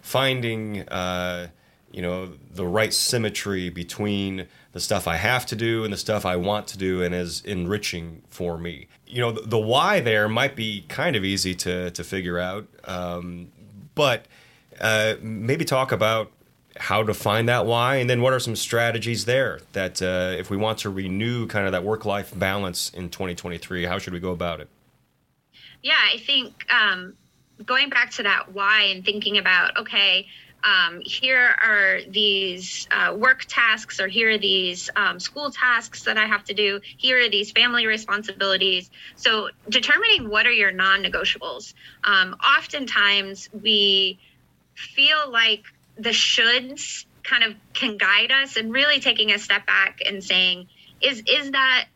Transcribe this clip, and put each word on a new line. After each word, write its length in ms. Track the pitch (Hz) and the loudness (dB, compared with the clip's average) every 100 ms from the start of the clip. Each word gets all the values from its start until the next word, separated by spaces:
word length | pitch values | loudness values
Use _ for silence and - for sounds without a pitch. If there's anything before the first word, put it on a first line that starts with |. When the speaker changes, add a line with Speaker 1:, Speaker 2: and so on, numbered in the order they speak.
Speaker 1:
finding, 880 | - 127 135 131 120 110 110 104 - | -2 0 0 0 -2 -4 -6 -8 -6
uh, 600 | - 90 90 90 87 87 - _ _ _ | -4 -2 -2 -4 -6 -10 -16 _ _ _
you 120 | - | -8
know, 300 | 90 90 92 76 - | -6 -4 -8 -14 -18
the 140 | 87 90 | -6 -2
right 260 | 98 110 | 2 2
symmetry 760 | - - 123 107 104 101 98 90 | 0 0 0 0 -2 -4 -2 -4
between 760 | 85 85 - 104 101 98 95 90 _ _ | -6 -10 -4 -2 -2 -2 -6 -10 _ _
the 80 | 90 | -8
stuff 260 | 87 98 87 | -2 -2 0
I 100 | 82 | 0
have 280 | 104 123 - | 2 0 0
to 100 | 110 | -4
do 280 | 113 113 | -2 0
and 80 | 110 | -2
the 40 | 98 | -6
stuff 280 | - 107 | -2 -2
I 120 | 95 90 | 0 0
want 300 | 90 104 104 | 0 -2 -4
to 100 | 98 | -6
do 240 | 92 92 | -2 0
and 120 | 90 | 0
is 280 | 90 87 80 | -2 -4 -8
enriching 760 | - 98 87 104 - 87 85 80 - | -6 -6 -2 -4 -4 -8 -10 -16 -20
for 280 | - 87 82 | -8 -6 -6
me. 300 | 85 78 - _ _ | -8 -12 -18 _ _
You 140 | 123 | -4
know, 120 | 120 | -2
the, 100 | 110 | -4
the 160 | 113 113 | -2 0
why 420 | 107 127 175 208 | 2 2 4 2
there 280 | 117 110 107 | 2 2 2
might 280 | 113 139 139 | 2 -2 -2
be 280 | 110 104 - | -6 -6 -8
kind 260 | - 160 | -4 -2
of 100 | 123 | 0
easy 300 | 95 98 92 90 | 0 -2 -2 -4
to, 340 | - 90 90 | -4 -4 -4
to 140 | 87 | -8
figure 340 | 85 95 87 87 | -6 -6 -4 -4
out, 280 | 90 98 - - | -4 -6 -12 -20
um, 680 | - 92 90 87 87 87 87 _ 104 104 139 | -10 -8 -6 -8 -10 -12 -14 _ -20 -20 -14
but, 320 | - 147 117 - - - _ _ - | 0 2 2 -6 -20 -20 _ _ -4
uh, 340 | 110 110 110 107 | 0 2 2 -2
maybe 440 | 110 110 113 151 | -6 -6 -2 -2
talk 280 | 160 135 131 | 0 0 0
about 400 | 110 107 113 107 _ _ _ _ - | 2 2 0 -2 _ _ _ _ -12
how 280 | - 98 | -2 0
to 100 | 110 | 2
find 340 | 101 110 104 117 | 0 2 2 2
that 160 | 120 | 2
why, 320 | 95 117 123 135 | 2 2 2 2
and 120 | 123 | 2
then 100 | 123 | 2
what 120 | 127 | 2
are 80 | 131 | 2
some 160 | 120 110 | -2 -4
strategies 680 | - 117 117 117 110 113 101 | -2 2 2 0 -4 -4 0
there 340 | 127 127 76 - | 2 0 -4 -10
that, 280 | 98 92 - | -4 -4 -2
uh, 320 | 92 92 92 90 | -2 0 -2 -4
if 140 | 92 | -4
we 60 | 98 | -2
want 220 | 110 110 | -2 -2
to 120 | 104 | -4
renew 560 | 95 95 95 117 120 113 | -6 -4 -2 -2 -2 -2
kind 200 | 107 98 | -2 0
of 40 | |
that 140 | 92 | 0
work-life 520 | 95 110 107 101 95 - | -2 -2 -2 -4 -4 -2
balance 540 | 95 98 98 87 - | -2 0 -4 -4 -8
in 180 | 87 90 | -8 -12
twenty 280 | - 95 87 | -6 -6 -6
twenty-three, 480 | 92 85 - 90 | -8 -10 -8 -4
how 120 | 87 95 | -2 -4
should 120 | 92 | -6
we 60 | 90 | -6
go 140 | 90 | -4
about 260 | 87 87 80 | -4 -4 -6
it? 100 | - _ _ _ _ _ _ _ _ - - - | -12 _ _ _ _ _ _ _ _ -20 -20 -12
Speaker 2:
Yeah, 140 | 254 302 208 | 0 2 2
I 60 | 233 | 0
think, 480 | - 277 247 - - | 0 -2 -2 -10 0
um, 400 | 247 214 185 185 - _ _ _ _ | 2 2 0 -6 -18 _ _ _ _
going 260 | 220 254 277 | -2 0 2
back 200 | 254 247 | 0 0
to 100 | - | -2
that 260 | 208 190 - | 0 0 -2
why 360 | 190 196 214 208 | -2 2 4 2
and 120 | 190 | 0
thinking 340 | 185 208 208 202 | -2 -2 0 0
about, 400 | 185 185 175 - | 4 4 4 0
okay, 480 | 226 220 202 185 196 - - _ | -2 0 2 2 -2 -18 -20 _
um, 360 | 208 196 170 170 | 2 4 2 -2
here 500 | - - 262 262 247 - | -10 -4 2 4 4 4
are 380 | 226 214 196 185 - | 4 4 4 0 -2
these, 800 | 190 208 196 196 180 185 - - | 0 2 2 -2 -6 -8 -10 -2
uh, 240 | - 180 180 | 0 0 2
work 280 | 247 262 - | 2 2 0
tasks, 540 | - 233 220 - - | 0 2 2 -2 -4
or 80 | 190 | -2
here 220 | 190 226 | 2 2
are 80 | 220 | 2
these, 520 | 202 190 185 180 - - | 2 2 0 -4 -4 0
um, 240 | 196 180 | 0 0
school 320 | 180 - 294 | -8 -6 -8
tasks 500 | - 254 233 226 - | 0 2 2 0 -8
that 160 | - 220 | -6 -2
I 80 | 214 | 0
have 160 | 208 - | 0 -2
to 80 | |
do, 260 | 202 208 202 - - | 0 0 0 -10 -4
here 280 | 254 254 | 0 2
are 40 | 240 | 2
these 240 | 202 202 | 0 -2
family 340 | - 240 240 220 | 2 2 2 0
responsibilities. 1040 | 214 220 202 214 196 196 190 190 185 185 - - | -2 -2 -4 -4 -4 0 2 2 0 -4 -20 -20
So 360 | - 247 226 196 - - | -2 0 0 -2 -10 -2
determining 600 | 247 240 302 440 403 226 | -2 2 2 4 2 2
what 160 | 214 226 | 2 4
are 40 | |
your 200 | 240 196 | 4 2
non-negotiables. 1000 | 185 190 196 190 175 - - 170 123 - - - - | 2 4 4 2 -2 -2 -2 -6 -10 -12 -20 -20 -4
Um, 320 | - 196 185 - | 2 4 2 0
oftentimes 1040 | - 294 320 294 247 214 202 202 196 196 - | 4 4 2 -6 -2 2 4 2 0 -10 -14
we 680 | 214 208 214 202 196 190 190 - _ _ _ _ | -6 0 4 4 4 2 -4 -18 _ _ _ _
feel 560 | - - - 285 311 294 | -18 -10 2 4 4 2
like 320 | 233 226 208 - _ _ - | 2 2 0 -4 _ _ -8
the 140 | 226 | -2
shoulds 960 | 226 - - 226 247 254 285 - - - _ | 0 2 4 4 4 0 -10 -10 -10 -12 _
kind 220 | - 247 | -2 2
of 100 | 226 208 _ | 2 -2 _
can 240 | - 254 208 | -4 -4 2
guide 360 | 196 202 233 | 4 4 4
us, 240 | 269 269 - | 2 2 -2
and 160 | 220 | -2
really 260 | 240 294 285 | 2 4 4
taking 320 | 269 226 214 | 2 2 2
a 80 | 202 | 0
step 260 | - 202 | 0 -2
back 360 | - 196 98 - | 2 2 2 0
and 200 | - 202 | -4 -4
saying, 420 | 185 190 185 180 180 _ - _ | -2 2 2 0 -8 _ -20 _
"Is, 220 | 269 254 214 | -2 0 0
is 240 | 277 277 | 0 0
that 340 | 269 262 254 - | 0 2 2 -2